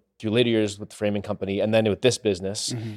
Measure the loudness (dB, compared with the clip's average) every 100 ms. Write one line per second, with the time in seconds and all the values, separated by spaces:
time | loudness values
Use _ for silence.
0 | _ _ -2 2 4 2 0 -4 -14 -6
1 | -4 -2 -4 -6 -4 0 2 4 4 2
2 | 2 2 0 0 -2 -6 -6 -6 -8